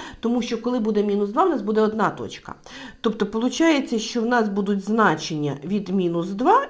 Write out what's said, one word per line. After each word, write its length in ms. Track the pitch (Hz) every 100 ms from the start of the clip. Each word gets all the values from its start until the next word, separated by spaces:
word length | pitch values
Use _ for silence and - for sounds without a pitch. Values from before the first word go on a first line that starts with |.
| - -
тому 220 | 226 247
що 200 | 233 226
коли 180 | 240 247
буде 240 | 214 208
мінус 260 | 208 202 202
два, 140 | 240
в 60 | 370
нас 120 | 302
буде 200 | 196 214
одна 280 | 214 220 180
точка. 460 | 135 107 - - - - - 262 -
Тобто, 240 | 226 214 202
получається, 760 | 226 254 - 330 285 - 226
що 220 | 214 247
в 40 | 226
нас 240 | 247 214
будуть 360 | 196 196 202 196
значення 720 | 226 202 156 - 156 147 139
від 260 | 175 208 180
мінус 400 | 196 175 170 180
два 380 | 202 277 480 554